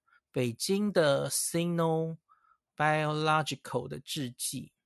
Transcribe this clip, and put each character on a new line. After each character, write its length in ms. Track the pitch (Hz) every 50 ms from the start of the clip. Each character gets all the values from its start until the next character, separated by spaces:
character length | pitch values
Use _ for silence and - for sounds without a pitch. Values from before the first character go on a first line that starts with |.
| _ _ _ _ _ _
北 220 | - 135 127 120 113
京 360 | - - - 196 202 208 208 180
的 360 | 185 156 143 139 139 143 139
Sino 840 | - - - - - 170 170 175 175 170 165 165 160 160 160 165 165 - _ _ _ _ _ _ _ _ _ _ _
Biological 1120 | - 151 151 151 156 151 151 151 151 156 156 156 156 151 - 143 - - - - 123 - 139
的 100 | 127 127
制 320 | - - - 160 135 123
剂-， 400 | 127 - - - - 131 - - _ _ _